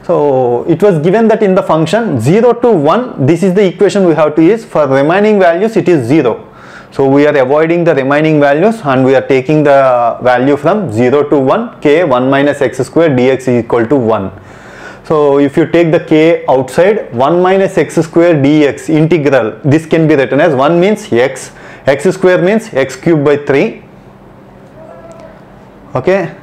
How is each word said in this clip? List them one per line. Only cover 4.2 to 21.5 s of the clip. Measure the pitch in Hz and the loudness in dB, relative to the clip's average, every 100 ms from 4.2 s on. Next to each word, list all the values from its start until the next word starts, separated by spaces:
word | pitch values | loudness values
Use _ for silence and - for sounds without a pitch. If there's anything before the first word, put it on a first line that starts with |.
| 151 151 | 0 2
to | |
use. | 165 226 - | 2 0 -2
For | 165 143 | -2 0
remaining | 135 143 185 214 208 | 0 0 0 2 2
values, | 180 170 220 220 | 2 0 -2 -2
it | 151 | 0
is | 165 113 | 0 2
zero. | 160 127 101 - - - - - | 0 0 -4 -12 -20 -20 -20 -12
So | - 135 | -2 0
we | 139 147 | 2 2
are | 143 | 2
avoiding | 127 147 160 175 | 0 0 0 0
the | 170 | 0
remaining | 139 131 143 156 151 | 0 0 0 2 2
values | 143 147 208 226 | 2 2 0 -2
and | 147 131 131 | -2 0 2
we | |
are | 131 127 | 2 2
taking | 135 131 156 | -2 0 0
the | 147 139 135 123 120 - | 4 4 2 2 0 -2
value | 123 123 135 143 | 0 0 0 0
from | 156 208 160 | 0 -2 -4
zero | 107 127 143 143 | -2 0 2 2
to | 151 | 0
one, | 131 185 233 - | 2 -2 -4 -4
k | 147 151 | 0 0
one | 175 123 127 | 2 0 0
minus | 139 143 139 | 0 0 0
x | 131 - | -4 -4
square | 127 156 165 | -4 0 0
dx | 127 127 131 | 2 0 0
is | 131 120 | -2 -2
equal | 113 120 113 | -2 -2 0
to | 143 | 0
one. | 113 110 95 - - - - - - - - | 0 -2 -4 -14 -20 -20 -20 -20 -20 -20 -4
So | 156 147 139 | 0 2 2
if | 143 170 | 0 0
you | 156 | 0
take | 165 170 | 0 2
the | 160 | 0
k | - 156 160 165 - | 0 2 2 0 0
outside, | 131 135 - 185 214 - | -2 -2 0 0 0 -6
one | 117 135 175 | -4 0 0
minus | 180 190 190 185 | 0 0 0 -2
x | 151 - | -2 -2
square | 160 175 170 | -2 0 2
dx | 160 139 151 143 131 - | 2 2 2 0 -2 -4
integral, | 156 160 175 143 135 107 110 | 0 2 0 2 0 -2 -4
this | 147 156 160 | -2 -2 0
can | 165 160 | 0 2
be | 147 | 2
written | 131 135 | 0 0
as | 170 131 | 0 0
one | 143 170 | 0 2
means | 190 214 - | 0 -2 -2
x, | - - - - | 0 0 -4 -16